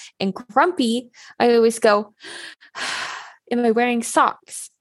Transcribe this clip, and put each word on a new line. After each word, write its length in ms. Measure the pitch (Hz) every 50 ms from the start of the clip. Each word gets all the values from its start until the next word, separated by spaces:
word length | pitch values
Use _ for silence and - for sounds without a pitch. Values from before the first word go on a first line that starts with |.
| - - - -
and 140 | 190 196 190
grumpy, 760 | - - - - 262 302 359 359 - 262 226 226 240 247 - _ - - - - -
I 140 | 233 240 240
always 240 | 233 226 226 226 -
go, 340 | - 226 208 208 214 - _ _ - - - - - - - _ - _ -
<sighs> 760 | - - - - - - - - - - - - _ _ _
"Am 140 | 240 240 240
I 60 | 233
wearing 300 | 220 233 240 247 240 233
socks?" 680 | 233 - - 320 269 220 - - _ - - - - - _ _